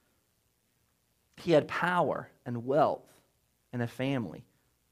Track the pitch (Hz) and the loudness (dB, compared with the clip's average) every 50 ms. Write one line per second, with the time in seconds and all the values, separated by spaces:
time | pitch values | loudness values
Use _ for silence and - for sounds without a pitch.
0 | _ _ _ _ _ _ _ _ _ _ _ _ _ _ _ _ _ _ _ _ | _ _ _ _ _ _ _ _ _ _ _ _ _ _ _ _ _ _ _ _
1 | _ _ _ _ _ _ _ - - 175 160 143 131 - - - 175 175 180 180 | _ _ _ _ _ _ _ -6 2 4 4 4 4 2 -4 -2 -2 0 2 2
2 | 151 143 - 147 139 - - _ _ 127 120 117 117 131 135 156 135 101 78 - | 2 0 0 -4 -6 -10 -18 _ _ -8 -6 -6 -2 0 4 4 4 4 2 -2
3 | - - - - _ _ _ _ _ _ _ _ _ _ - 123 117 113 - - | -8 -18 -20 -20 _ _ _ _ _ _ _ _ _ _ -4 -4 -4 -4 -4 -4
4 | 127 139 139 127 110 80 - - - _ _ _ _ _ _ _ _ _ | -4 -2 -2 -2 -4 -6 -10 -14 -20 _ _ _ _ _ _ _ _ _